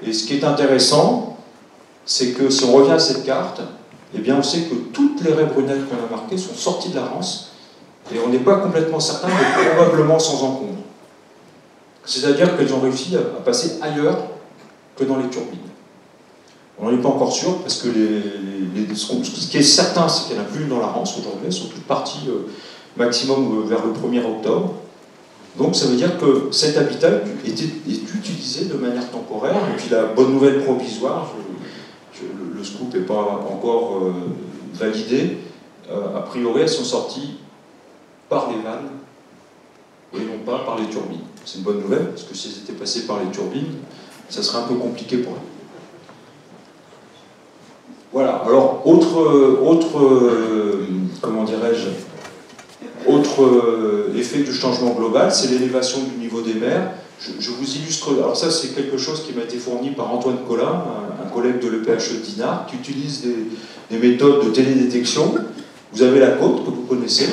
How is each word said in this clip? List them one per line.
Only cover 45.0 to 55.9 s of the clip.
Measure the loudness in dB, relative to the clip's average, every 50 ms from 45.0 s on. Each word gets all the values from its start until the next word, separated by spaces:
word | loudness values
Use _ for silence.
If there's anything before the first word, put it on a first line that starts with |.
| -8 -4 -2 -2
pour | -2 -2 -6
eux. | -10 -12 -14 -18 -18 -20 -20 -20 -20 -20 -20 -20 -20 -20 -20 -20 -20 -20 -20 -20 -20 -20 -20 -20 -20 -20 -20 -20 -20 -20 -20 -20 -20 -20 -20 -20 -20 -20 -20 -20 -20 -20 -20 -20 -20 -20 -20 -20 -20 _ -20 -20 -20 -20 -6 -2
Voilà, | 0 0 0 0 -2
alors, | 2 6 6 6 6 6 2 2 6
autre, | 8 8 8 8 6 4 4 4 6 8 8 8 8 6 6
autre, | 6 6 6 6 4 2 2 4
euh, | 6 8 8 8 6 6 4 4 2 2 0 0 0 0 0 -2 -2 -4 -4 -2 -2 -4 -4 -6
comment | -6 -4 -2 -2 -2
dirais-je, | -2 -2 -2 0 0 0 0 0 -4 -6 -8 -10 -14 -16 -16 -16 -18 -18 -20 -20 -20 -20 -20 -20 -20 -20 -18 -18 -16 -14 -4 2 4
autre, | 4 6 4 2 4 6 6
euh, | 8 8 6 6 4 2 2 0 0 0 0 0 -2 -2 -2
effet | -2 -2 0 -2
du | -2 0 -2
changement | -2 -2 -2 0 0 0 0
global, | 0 0 0 2 4 4 4 4
c'est | 2 2 2 2
l'élévation | 2 2 0 2 0 0 0 0